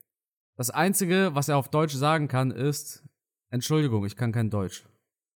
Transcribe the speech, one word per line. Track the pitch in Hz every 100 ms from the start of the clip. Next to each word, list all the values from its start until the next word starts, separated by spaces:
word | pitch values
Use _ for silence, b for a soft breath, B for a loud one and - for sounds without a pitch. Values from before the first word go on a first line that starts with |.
| _ _ _ _ _ -
Das | 123
Einzige, | 151 185 190 175 190 190
was | 143 139
er | 143
auf | -
Deutsch | 151 156
sagen | 135 147 160 147
kann, | 127 131
ist, | - 143 143 - - - _ _ _ _
„Entschuldigung, | 123 - 156 147 110 101
ich | -
kann | 120
kein | 113 110
Deutsch.“ | 104 90 - _ _ _ _ _